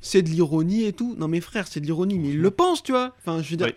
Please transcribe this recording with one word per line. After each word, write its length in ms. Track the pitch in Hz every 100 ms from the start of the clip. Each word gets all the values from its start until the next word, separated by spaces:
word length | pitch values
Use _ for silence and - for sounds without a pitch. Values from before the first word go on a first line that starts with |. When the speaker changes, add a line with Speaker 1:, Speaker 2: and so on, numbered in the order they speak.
Speaker 1:
c'est 180 | - 190
de 60 | 165
l'ironie 560 | 160 160 160 165 214
et 80 | 214
tout. » 220 | 202 240 -
Non, 100 | 156
mais 120 | 165
frère, 260 | - 220 180
c'est 140 | 156
de 60 | 147
l'ironie, 320 | 165 185 190
mais 100 | 143
il 100 | 147
le 100 | 180
pense, 320 | 196 359 330
tu 100 | -
vois. 220 | 254 254 -
Enfin, 200 | - 160
je 60 | 151
veux 60 | 165
dire, 120 |
Speaker 2:
Ouais. 80 | 175